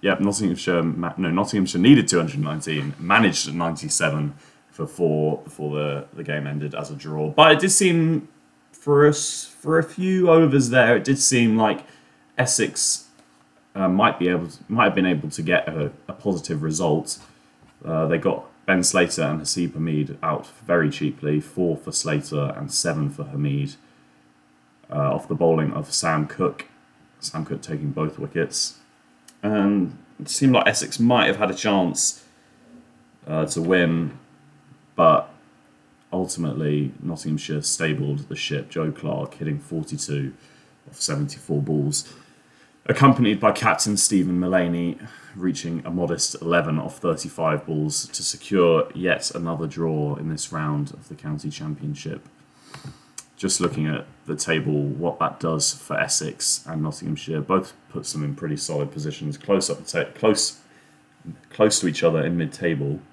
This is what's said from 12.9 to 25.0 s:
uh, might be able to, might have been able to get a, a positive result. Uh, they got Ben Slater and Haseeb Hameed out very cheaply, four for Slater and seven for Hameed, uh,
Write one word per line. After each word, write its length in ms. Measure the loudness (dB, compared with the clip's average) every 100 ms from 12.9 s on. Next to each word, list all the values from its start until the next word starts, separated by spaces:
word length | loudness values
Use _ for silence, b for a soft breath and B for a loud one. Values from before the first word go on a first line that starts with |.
| -2 -6 _ _ _ _ _ _
uh, 140 | -2 2
might 300 | 4 4 4
be 100 | 0
able 200 | 0 -2
to, 100 | -12 -6
might 160 | 2
have 100 | 2
been 120 | 4 2
able 220 | 0 -2
to 140 | -6
get 260 | 0 0 0
a, 240 | -4 -6 -6 -16
a 60 |
positive 480 | -8 -4 -4 -4 -4
result. 560 | -2 0 2 0 -2 -10 b b b b _ _
Uh, 220 | -6 -2 2
they 100 | 2
got 300 | 0 -2 -6 _
Ben 180 | 0 2
Slater 400 | 4 4 2 2
and 180 | -2 -2
Haseeb 320 | -4 -2 -2
Hameed 440 | -2 -2 -2 -2 -4
out 240 | -4 -4 -8 -18
very 240 | 0 2 2
cheaply, 520 | 0 -4 -4 0 -2
four 360 | -2 -2 -2 -2
for 160 | -4
Slater 640 | -6 -2 -2 -2 -4 -4 -4
and 160 | -6
seven 380 | -4 -2 -2 -2
for 140 | -4
Hameed, 520 | -10 -4 -2 -2 -4 -8 b b b b b b _ _ _ _ _
uh, 240 | -2